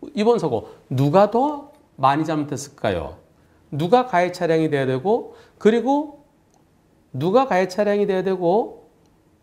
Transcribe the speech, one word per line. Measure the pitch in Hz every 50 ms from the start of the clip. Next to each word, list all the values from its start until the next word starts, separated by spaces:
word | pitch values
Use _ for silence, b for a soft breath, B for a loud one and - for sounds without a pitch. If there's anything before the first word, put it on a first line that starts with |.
| - - -
이번 | 202 208 233 240
사고 | 196 160 147 117 104 B B B B B -
누가 | 143 127 139 147 151 190 208 208
더 | 226 233 269 302 294 285 - - - _ _ _ _
많이 | - 135 135 143 156 156
잘못했을까요? | 170 160 151 143 143 143 127 - - - - - 110 95 85 73 71 - - _ _ b b b b b b b _
누가 | 160 139 165 175 233 254 247
가해 | 247 - 175 180 175
차량이 | 180 - 180 165 165 160 160 151
돼야 | 147 139 135
되고, | 127 131 127 143 196 226 - - B B B B B B
그리고 | - - 208 226 233 214 262 277 294 311 294 - - _ _ _ _ _ _ _ _ _ _ _ _ _ _ _ _ _ _
누가 | - 131 147 180 196 254 269
가해 | - 190 180 190
차량이 | 185 185 214 208 202 208 208 202
돼야 | 202 190 185 180
되고, | 190 190 180 175 170 185 226 285 320 - - - _ _ _ _ _ _ _ _ _ _ _